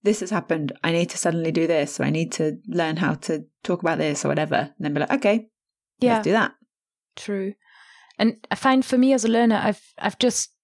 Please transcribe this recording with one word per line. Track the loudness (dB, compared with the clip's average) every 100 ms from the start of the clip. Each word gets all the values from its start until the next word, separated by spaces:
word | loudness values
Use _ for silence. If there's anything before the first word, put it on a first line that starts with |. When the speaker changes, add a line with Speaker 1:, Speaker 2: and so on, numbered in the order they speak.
Speaker 1:
this | 0 -2
has | -2
happened. | -4 -2 -2 -2 -4
I | -2
need | 0 0
to | 0
suddenly | -2 0 0
do | 0 2
this, | 2 0 -2
or |
I | -2
need | 0 -2
to | -2 -2 -2 -6
learn | -2 -2 -2
how | -2 -2
to | -4 -6 -6 _
talk | -6 -2
about | -2 0
this," | -2 -2
or | -2
whatever. | -2 0 -2
And | -2 _
then | -4
be | -2
like, | -2
"Okay, | 0 2 0 -2 _ _ _ _ _
Speaker 2:
Yeah. | 0
Speaker 1:
let's | 2 2
do |
that." | 0 0 -6 _ _ _ _ _ -16
Speaker 2:
True. | -8 -6 -6 -10 _ _ -20 -20 _ _
And | 0 0 -10
I | -2
find | 2 2 2
for | 4
me | 4
as | 4 2
a |
learner, | 4 4 4
I've, | 0 -2 _ -6
I've | -6 0
just | 0 0 -6 _